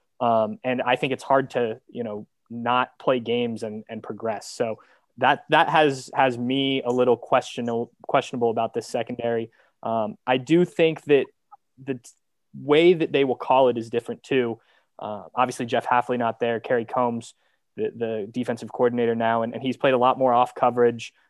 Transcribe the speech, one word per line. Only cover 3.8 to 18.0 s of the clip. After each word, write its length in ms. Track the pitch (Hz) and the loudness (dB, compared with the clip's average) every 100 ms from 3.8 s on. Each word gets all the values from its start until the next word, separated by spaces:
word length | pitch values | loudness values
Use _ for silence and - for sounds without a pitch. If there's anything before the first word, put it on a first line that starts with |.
| 107 | -12
and 140 | 110 | -12
progress. 480 | - 107 113 104 - | -12 -10 -6 -8 -8
So 300 | - 117 110 _ _ _ - | -6 -4 -6 _ _ _ 0
that, 260 | 127 143 - | 2 2 2
that 180 | 151 165 | 2 4
has, 420 | 156 156 131 - | 4 4 2 -6
has 240 | - 135 120 | 0 0 0
me 460 | 120 135 135 135 | -2 -2 0 -2
a 80 | 120 | 0
little 260 | 127 123 117 | 2 4 2
questionable, 760 | - 131 - - 120 117 117 _ - | 2 0 0 -6 -4 -4 -6 _ -2
questionable 420 | 139 - 131 117 | -2 0 -2 0
about 240 | 113 113 | 0 -2
this 140 | 120 - | -4 -6
secondary. 640 | 123 117 120 117 117 113 _ _ _ | -6 -6 -6 -4 -4 -6 _ _ _
Um, 320 | 117 113 107 110 - | -6 -2 -4 -6 -2
I 120 | 131 | -2
do 260 | 127 165 | 2 2
think 400 | 175 - 165 156 | 2 2 0 0
that 220 | - 143 - _ _ - _ _ | 4 4 4 _ _ -20 _ _
the 100 | 131 | -10
t-, 60 | 127 - _ _ _ _ | -10 -10 _ _ _ _
way 400 | 135 131 147 170 | -10 2 6 6
that 180 | 175 160 | 4 2
they 120 | 143 | 0
will 120 | 139 120 | 0 -2
call 320 | - 131 131 | 2 4 4
it 100 | 120 | 2
is 120 | 113 | -4
different 320 | 117 - 113 | -6 -6 -12
too. 360 | - 135 120 113 _ _ _ - | -2 0 0 -4 _ _ _ -14
Uh, 260 | 104 104 82 | -12 -12 -10
obviously, 320 | - 127 - 123 | -2 -2 -2 -4
Jeff 200 | 120 - | -2 0
Hafley 320 | 123 - 123 | 0 0 -2
not 220 | 117 113 | -2 -2
there, 200 | 120 113 | -2 -2
Kerry 240 | - 123 | -2 -2
Combs, 500 | 117 - 123 117 113 _ _ _ _ - | -2 -2 -2 -2 -10 _ _ _ _ -6
the, 160 | 110 | -6
the 320 | 113 | -4